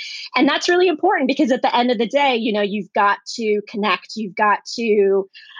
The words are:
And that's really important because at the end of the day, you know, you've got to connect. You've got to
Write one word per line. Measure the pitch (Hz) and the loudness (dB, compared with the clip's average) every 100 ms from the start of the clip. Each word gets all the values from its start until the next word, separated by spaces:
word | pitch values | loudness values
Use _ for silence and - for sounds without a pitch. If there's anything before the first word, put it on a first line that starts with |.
| - - - | -16 -16 -6
And | 254 277 | 0 2
that's | 311 - | 0 0
really | 349 370 | 2 2
important | - 359 392 262 | 2 0 0 0
because | 277 262 | 0 0
at | 247 | 0
the | 247 | 0
end | 240 247 | 0 0
of | 226 | 0
the | 226 | 0
day, | 277 285 | 0 0
you | 233 226 | 0 0
know, | 208 | -2
you've | 208 208 175 | -2 -4 -4
got | 226 202 202 - - | 0 2 0 -6 -6
to | 220 208 208 | -2 -2 -2
connect. | 220 202 180 - 214 | -4 -2 -2 -6 -10
You've | 208 | -8
got | 196 208 202 - | 0 0 0 -4
to | - 233 208 196 196 196 - - | -6 0 2 4 2 -2 -10 -20